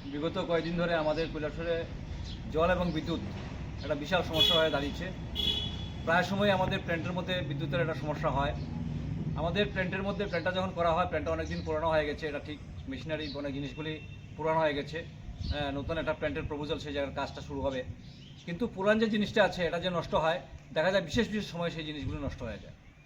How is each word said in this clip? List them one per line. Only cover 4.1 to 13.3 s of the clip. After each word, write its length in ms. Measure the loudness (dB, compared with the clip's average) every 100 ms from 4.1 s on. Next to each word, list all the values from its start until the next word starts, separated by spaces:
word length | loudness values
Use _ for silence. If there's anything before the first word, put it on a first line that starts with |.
| 2 2
সমস্যা 260 | 4 6
হয়ে 160 | 6 6
দাঁড়িয়েছে। 340 | 4 0 -2 -4 -6 -6 -2 0 0 -2 -4 -6 -4
প্রায় 180 | 4 4
সময় 280 | 4 4 4
আমাদের 280 | 6 4 2
প্ল্যান্টের 340 | 0 0 0
মধ্যে 220 | -2 0 -2 0
বিদ্যুতের 320 | -2 0 2
একটা 140 | 2
সমস্যা 340 | 0 -2 0 0
হয়। 260 | 2 0 0 -4 -4 -4 -2 -2 -4 -2 0
আমাদের 300 | 2 2 2
প্ল্যান্টের 360 | 2 0 0
মধ্যে, 220 | 0 0
প্ল্যান্টটা 320 | 0 0 0 0
যখন 140 | 0
করা 220 | 2 4
হয়, 140 | 4 2
প্ল্যান্টটা 260 | 0 0
অনেক 160 | 0 -2
দিন 140 | -4
পুরানো 240 | -2 0 4
হয়ে 180 | 4 2
গেছে, 200 | 0 -4
এটা 120 | -4
ঠিক। 200 | -6 -8 -10 -10 -8
মেশিনারি 440 | -6 -4 -4 -4